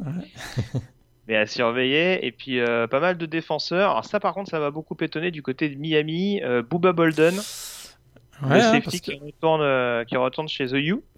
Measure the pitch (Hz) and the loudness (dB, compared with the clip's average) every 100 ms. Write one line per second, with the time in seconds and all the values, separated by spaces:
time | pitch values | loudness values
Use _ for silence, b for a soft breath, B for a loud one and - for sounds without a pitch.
0 | 160 170 302 - - - 101 127 - _ | -8 -8 -10 -14 -10 -6 -4 -6 -8 _
1 | _ _ - 110 107 - 117 120 127 143 | _ _ -4 0 0 0 0 0 0 2
2 | 175 185 127 - - 127 120 117 117 135 | 2 0 -4 -8 -4 -2 0 0 0 0
3 | 170 180 165 160 156 151 - 170 196 127 | 0 -2 -4 -6 -4 -4 -2 0 2 0
4 | - 208 202 - - 165 147 147 156 160 | -2 -2 -2 -4 -6 -4 -4 -4 -10 -6
5 | 160 156 175 156 135 127 156 139 156 156 | -6 -4 -4 -6 -6 -2 -2 -4 0 0
6 | 151 165 196 202 131 123 120 175 185 170 | 2 0 0 0 0 0 0 2 2 4
7 | 165 151 160 190 208 B B B B B | 4 6 4 4 -6 B B B B B
8 | _ - _ - 135 160 233 147 - 170 | _ -20 _ -8 4 6 8 4 2 -6
9 | - 143 147 - 160 160 147 131 123 117 | -8 -10 -12 -2 2 4 4 2 2 0
10 | 120 131 127 127 156 - 131 135 151 220 | -2 0 0 -2 -8 -4 -2 0 0 -2
11 | - | -4